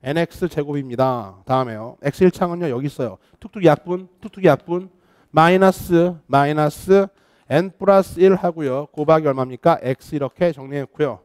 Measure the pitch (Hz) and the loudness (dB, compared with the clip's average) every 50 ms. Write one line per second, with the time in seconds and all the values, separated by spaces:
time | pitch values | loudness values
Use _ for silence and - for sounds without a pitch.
0 | - 131 147 165 170 160 - - 185 170 - 165 147 143 147 143 135 131 120 117 | -6 -4 -2 -2 -2 -4 -4 -6 -8 -4 -4 -6 -6 -4 -6 -8 -8 -8 -2 0
1 | 131 131 127 120 107 95 95 95 _ - 131 131 131 123 113 107 110 120 - _ | 0 0 0 -4 -8 -12 -16 _ _ -2 0 0 0 -2 -6 -12 -12 -14 -16 _
2 | - 143 - - 190 185 - - 190 175 170 175 175 156 120 123 139 147 - - | -6 -6 0 2 2 2 2 2 -6 -6 -4 -6 -4 -4 -4 -4 -6 -8 -6 -6
3 | 135 113 95 _ _ _ _ _ - 220 _ 220 185 160 147 143 _ 175 180 185 | -8 -8 -8 _ _ _ _ _ -20 -18 _ 2 4 4 4 2 _ -10 -10 -10
4 | 190 180 _ _ - 220 _ 202 190 175 143 135 _ - 170 180 190 190 _ _ | -10 _ _ _ -20 -20 _ 0 2 2 2 2 _ -6 -6 -6 -6 -10 _ _
5 | _ _ _ _ _ _ - 151 160 170 185 185 190 190 185 - - - 175 165 | _ _ _ _ _ _ 2 4 4 4 4 4 4 4 2 0 -4 0 2 2
6 | 170 180 175 160 _ _ 135 139 143 143 151 151 151 151 - - - 175 190 196 | 2 2 -2 -6 _ _ 0 2 2 2 0 0 -2 -2 -2 -6 -2 2 2 2
7 | 196 196 _ _ _ _ _ _ _ _ 127 151 180 196 - _ 196 190 196 196 | 2 0 _ _ _ _ _ _ _ _ -2 -2 -2 -2 -8 _ 0 2 4 4
8 | 185 - - 170 180 190 190 180 - 180 165 165 156 135 127 139 147 - _ 151 | 2 0 0 2 4 4 4 4 0 -4 -4 -2 -4 -4 -4 -4 -6 -8 _ -6
9 | 151 147 160 160 156 147 135 135 131 127 127 - - 170 165 - - 127 135 - | 0 2 2 2 2 0 -2 -2 -4 -6 -8 -2 0 0 0 2 -2 -6 -6 -6
10 | - - - 147 139 131 _ _ 180 175 151 139 135 135 143 147 135 - _ - | -8 -10 -8 -6 -6 -8 _ _ -2 -2 -2 -4 -12 -10 -8 -8 -8 -10 _ -4
11 | 151 139 110 98 _ | -4 -4 -4 -10 _